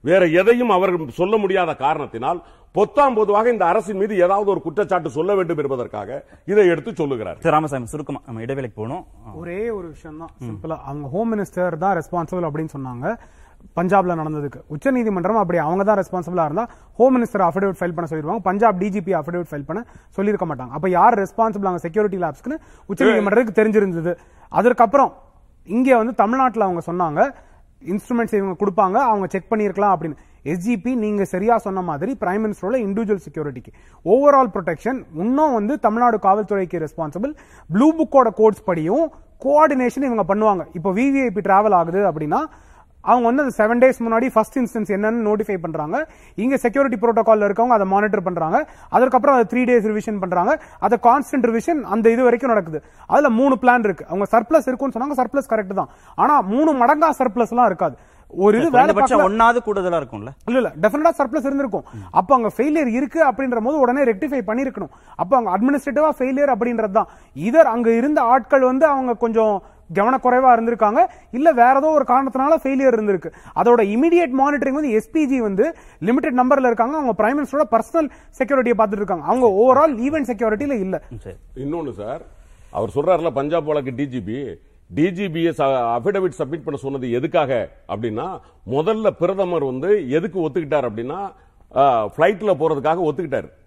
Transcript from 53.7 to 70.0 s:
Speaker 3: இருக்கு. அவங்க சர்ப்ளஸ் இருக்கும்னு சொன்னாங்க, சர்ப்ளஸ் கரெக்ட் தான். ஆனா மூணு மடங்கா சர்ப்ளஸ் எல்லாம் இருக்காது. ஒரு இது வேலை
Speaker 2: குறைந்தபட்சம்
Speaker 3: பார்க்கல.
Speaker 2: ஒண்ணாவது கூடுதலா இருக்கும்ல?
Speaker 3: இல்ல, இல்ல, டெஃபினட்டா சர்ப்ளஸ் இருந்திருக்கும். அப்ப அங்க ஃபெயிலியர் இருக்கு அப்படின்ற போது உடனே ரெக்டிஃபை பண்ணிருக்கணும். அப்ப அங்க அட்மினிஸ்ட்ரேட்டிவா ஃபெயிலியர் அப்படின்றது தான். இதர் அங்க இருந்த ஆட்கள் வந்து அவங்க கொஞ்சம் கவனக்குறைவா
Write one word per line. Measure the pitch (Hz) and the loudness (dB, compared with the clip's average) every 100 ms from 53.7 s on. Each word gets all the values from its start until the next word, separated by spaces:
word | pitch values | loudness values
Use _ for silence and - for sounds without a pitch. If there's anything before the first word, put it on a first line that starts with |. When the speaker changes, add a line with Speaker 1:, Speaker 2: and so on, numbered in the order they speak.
| 247 | 2
Speaker 3:
இருக்கு. | 214 180 - | 2 -4 -6
அவங்க | 180 202 | -6 0
சர்ப்ளஸ் | 226 220 311 262 | 0 4 2 2
இருக்கும்னு | 247 277 226 | -4 -4 -4
சொன்னாங்க, | 269 277 | -6 -2
சர்ப்ளஸ் | 240 285 - | -2 -2 -2
கரெக்ட் | 220 190 | -4 -4
தான். | 190 156 - - | -6 -6 -10 -20
ஆனா | - 208 294 | 0 2 2
மூணு | 190 226 311 | 0 0 0
மடங்கா | 277 247 302 330 285 | 2 2 4 2 0
சர்ப்ளஸ் | 254 196 226 | -2 0 -2
எல்லாம் | 240 240 | 2 2
இருக்காது. | 180 175 123 - _ _ | 2 -4 -6 -20 _ _
ஒரு | - 196 214 | 0 4 4
இது | 320 | 4
வேலை | 247 285 | 4 4
Speaker 2:
குறைந்தபட்சம் | - 262 240 | 4 2 4
Speaker 3:
பார்க்கல. | 190 | 2
Speaker 2:
ஒண்ணாவது | 214 226 240 240 | 4 4 4 0
கூடுதலா | 202 185 170 | -2 0 -2
இருக்கும்ல? | 135 104 110 139 - | -4 -10 -14 -12 -2
Speaker 3:
இல்ல, | 247 | 0
இல்ல, | 214 147 | 0 0
டெஃபினட்டா | 202 294 320 330 | 0 2 0 2
சர்ப்ளஸ் | 269 294 262 | -2 -2 -2
இருந்திருக்கும். | 277 277 190 - 113 92 | -2 -2 -4 -10 -16 -2
அப்ப | - 180 | -2 2
அங்க | 269 220 - | 2 2 -2
ஃபெயிலியர் | 277 302 277 | 0 0 0
இருக்கு | 226 269 330 302 | -2 -2 2 0
அப்படின்ற | 233 269 240 | 2 -2 -2
போது | 220 311 | -2 0
உடனே | 247 254 | 2 2
ரெக்டிஃபை | 269 202 302 269 202 | 0 0 -2 -4 -4
பண்ணிருக்கணும். | 226 277 - 165 - _ - | -4 -4 -6 -12 -14 _ -8
அப்ப | 175 262 | 0 0
அங்க | 220 185 | 2 0
அட்மினிஸ்ட்ரேட்டிவா | 247 285 285 247 311 294 | 0 0 -2 0 0 0
ஃபெயிலியர் | 254 269 285 | -2 0 0
அப்படின்றது | 240 240 233 214 | 0 -2 -2 0
தான். | 196 190 - _ | 0 -2 -8 _
இதர் | - 180 294 320 | -6 0 4 4
அங்க | 240 233 | 4 2
இருந்த | 233 262 302 | 2 2 0
ஆட்கள் | 240 254 226 277 | 2 2 2 2
வந்து | 254 262 311 | 2 2 2
அவங்க | 277 254 | 2 -2
கொஞ்சம் | 226 240 226 220 196 - - _ | -2 -2 2 2 0 -6 -20 _
கவனக்குறைவா | 170 | -2